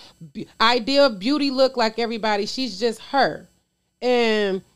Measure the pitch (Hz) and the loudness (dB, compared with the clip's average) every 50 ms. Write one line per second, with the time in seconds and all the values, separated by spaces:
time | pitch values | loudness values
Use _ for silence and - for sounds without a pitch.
0 | - - - _ 170 151 - - - - _ - 226 226 247 247 214 262 277 277 | -20 -20 -20 _ -20 -18 -14 -14 -14 -12 _ 0 2 2 2 2 0 0 2 4
1 | 277 262 214 180 185 254 294 294 285 277 254 262 269 262 262 247 220 220 220 226 | 4 4 2 -2 -2 -2 0 0 0 -2 2 2 2 2 2 0 -2 -2 -2 -2
2 | 233 220 233 220 202 220 208 208 226 208 - 254 262 233 185 185 240 233 220 - | -4 -4 -4 -4 -2 -2 -2 -2 -2 -4 -6 -6 -6 -6 -4 -4 -4 -4 -4 -6
3 | - - - 277 233 165 147 - - - _ _ _ _ _ _ _ _ _ _ | -8 -2 0 2 2 2 0 -4 -12 -20 _ _ _ _ _ _ _ _ _ _
4 | 226 247 247 240 233 226 214 214 208 196 190 190 - _ _ | -2 0 2 2 2 2 2 0 0 0 -2 -4 -6 _ _